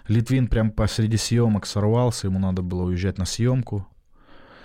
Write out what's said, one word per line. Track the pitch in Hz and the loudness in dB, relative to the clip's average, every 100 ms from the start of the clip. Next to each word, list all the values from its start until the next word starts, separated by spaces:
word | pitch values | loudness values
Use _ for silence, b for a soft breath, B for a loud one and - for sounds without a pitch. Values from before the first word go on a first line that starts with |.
| - | -2
Литвин | 110 117 131 120 | 0 2 0 2
прям | 117 110 | 2 2
посреди | 107 104 - 110 110 | 0 -2 0 0 0
съёмок | - 117 117 101 - | 0 2 2 2 -2
сорвался, | 104 104 117 123 113 98 | -2 2 2 2 0 -2
ему | 95 | 0
надо | 95 92 | 0 -2
было | 90 90 | -2 -2
уезжать | 90 90 95 90 | -2 0 -2 -2
на | 92 | -6
съёмку. | - 120 131 117 104 95 _ _ B B B B B | -2 0 0 -2 -8 -8 _ _ B B B B B